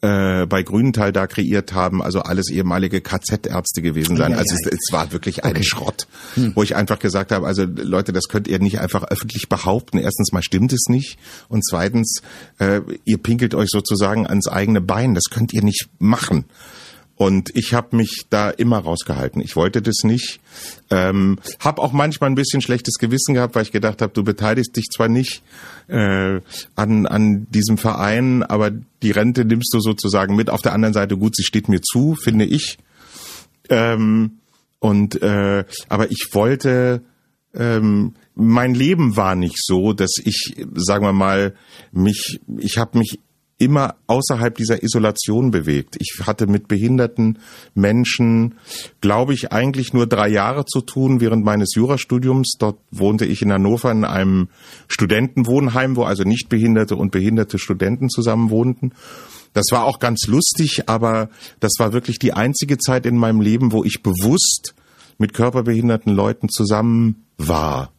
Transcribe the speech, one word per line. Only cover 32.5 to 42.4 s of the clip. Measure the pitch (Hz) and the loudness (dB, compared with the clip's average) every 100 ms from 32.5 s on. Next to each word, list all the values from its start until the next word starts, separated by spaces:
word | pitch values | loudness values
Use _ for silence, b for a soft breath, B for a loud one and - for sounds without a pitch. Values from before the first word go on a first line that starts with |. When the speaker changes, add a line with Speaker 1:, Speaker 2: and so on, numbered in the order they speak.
| 151 - - B B B B B B B _ _ | 0 -2 -12 B B B B B B B _ _
Speaker 1:
Ähm, | 127 117 113 110 110 110 110 _ _ _ _ | 2 2 2 2 2 2 -4 _ _ _ _
und, | 110 101 101 - | 2 2 2 0
äh, | 98 104 101 101 95 B B | 0 0 0 0 -4 B B
aber | 104 107 | -2 0
ich | - - | -2 -2
wollte, | 101 110 135 135 127 123 123 120 b b b _ | 0 2 2 0 2 2 0 -6 b b b _
ähm, | - 120 113 107 104 101 - b - | -6 -2 2 2 2 0 -6 b 0
mein | 113 117 127 | 4 4 4
Leben | 123 135 185 139 104 | 2 2 2 2 2
war | 95 | 0
nicht | 92 90 - | 2 -2 -2
so, | - 92 101 | 0 2 2
dass | 101 92 - | 0 0 -2
ich, | - 104 - - - - | -2 -4 -6 -10 -12 -6
sagen | 90 101 | 0 0
wir | 101 | 2
mal, | 98 95 98 101 - B B B | 2 2 2 0 -4 B B B
mich, | 92 95 104 - - | 0 2 0 -6 -10